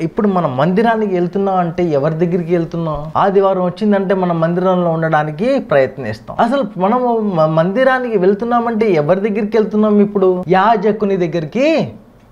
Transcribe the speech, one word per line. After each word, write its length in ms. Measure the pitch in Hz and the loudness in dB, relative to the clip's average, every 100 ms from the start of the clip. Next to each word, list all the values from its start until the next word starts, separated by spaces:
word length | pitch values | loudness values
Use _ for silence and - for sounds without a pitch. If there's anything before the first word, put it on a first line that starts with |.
ఇప్పుడు 240 | 160 - 208 | -6 -2 0
మనం 300 | 185 160 131 | 0 -2 0
మందిరానికి 560 | 156 190 233 220 208 | 0 2 2 0 -2
వెళ్తున్నాం 440 | 180 175 196 196 185 | -2 -2 -2 -2 0
అంటే 260 | 170 170 | -2 -2
ఎవరి 300 | 175 143 151 | -2 0 0
దగ్గరికి 420 | 160 175 185 165 175 | 0 -2 -2 0 -2
వెళ్తున్నాం? 560 | 165 170 165 147 156 143 | -2 -4 -4 -6 -4 0
ఆదివారం 480 | 190 196 196 190 180 | 2 2 2 2 -2
వచ్చిందంటే 500 | 175 214 202 190 196 | -2 0 0 2 0
మనం 240 | 180 170 | 0 0
మందిరంలో 520 | 165 175 190 180 175 | 0 0 0 2 0
ఉండడానికి 680 | 160 160 156 151 151 233 269 | 0 0 0 -2 -2 -2 -2
ప్రయత్నిస్తాం. 800 | 208 143 - - 117 107 - - | 0 2 2 -2 -8 -10 -8 -2
అసలు 240 | 220 277 233 170 | 0 0 -2 -2
మనము 420 | 190 247 247 226 | 0 0 0 0
మ-, 260 | 208 170 156 | 0 0 2
మందిరానికి 720 | 160 170 202 262 254 247 214 | 2 0 2 2 2 0 0
వెళ్తున్నామంటే 760 | 185 202 240 240 233 220 226 | 2 0 0 0 0 0 2
ఎవరి 280 | 165 147 190 | 2 2 0
దగ్గరికి 380 | 220 208 208 208 | 0 -2 0 0
వెళ్తున్నాం? 420 | 214 214 214 208 | 0 2 2 4
ఇప్పుడు 440 | 202 208 185 180 170 | 2 2 2 0 0
యాజకుని 680 | 185 202 220 208 208 202 196 | 2 4 2 0 0 -2 0
దగ్గరికి 760 | 175 170 151 220 285 311 135 - - - - | -2 -4 -4 0 0 0 -2 -8 -20 -20 -20